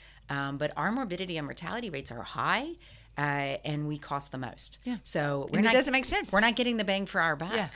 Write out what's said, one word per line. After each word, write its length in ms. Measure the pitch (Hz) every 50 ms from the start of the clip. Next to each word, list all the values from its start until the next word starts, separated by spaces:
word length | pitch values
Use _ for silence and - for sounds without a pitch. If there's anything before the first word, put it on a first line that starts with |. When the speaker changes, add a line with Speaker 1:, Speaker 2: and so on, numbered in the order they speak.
| - - - - - -
Speaker 1:
um, 260 | 143 139 139 139 139
but 160 | 139 151 147 - -
our 120 | 147 185
morbidity 460 | 220 262 269 196 175 175 190 180 170
and 100 | 156 147
mortality 440 | 139 127 - 165 160 190 233 240 214
rates 200 | 160 139 135 -
are 120 | - 120 104
high, 540 | - - - 123 151 175 214 269 320 339 - - - - - - - - -
uh, 400 | 143 147 143 143 139 139 139 - -
and 240 | 147 151 147 151
we 120 | 151 151 147
cost 340 | - - 147 139 143 - -
the 60 | 135
most. 400 | 131 117 - - - - - - -
Speaker 2:
Yeah. 120 | 247 247 196 -
Speaker 1:
So 440 | - - 170 147 147 143 139 139 - -
we're 60 | -
Speaker 2:
And 80 | 208
it 20 | 233
Speaker 1:
not, 40 | 226
Speaker 2:
doesn't 180 | 254 269 - 254
make 140 | 262 254
sense. 260 | - - 403 370 - -
Speaker 1:
we're 80 | 196
not 160 | 214 233 226
getting 220 | - 247 247 240 220
the 60 | 208
bang 200 | 190 190 196 196
for 160 | 190 - 190
our 160 | 165 165 151
buck. 160 | 143 160 180 220
Speaker 2:
Yeah. 140 | 220 190 143 -